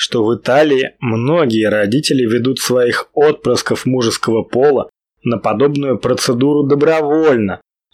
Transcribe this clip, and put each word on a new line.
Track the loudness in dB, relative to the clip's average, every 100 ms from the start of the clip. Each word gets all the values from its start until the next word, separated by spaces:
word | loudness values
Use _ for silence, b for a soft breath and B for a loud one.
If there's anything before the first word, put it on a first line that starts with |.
что | -4 -2
в | -2
Италии | -2 0 2 2 2 -2 -6
многие | -4 -2 0 0 0 0 0
родители | 0 0 -2 0 0
ведут | 0 0 -2 -2
своих | -2 0 0 -2 -4
отпрысков | 0 0 2 -2 -2 -2 -4
мужеского | -2 -2 -2 -2 -2 -2
пола | -2 2 2 2 -2 _ _ _
на | -6 -4
подобную | -2 0 0 0 -2 -2
процедуру | -2 -2 -2 0 2 2
добровольно, | 2 2 2 2 2 2 2 2 0 -6 _ _ _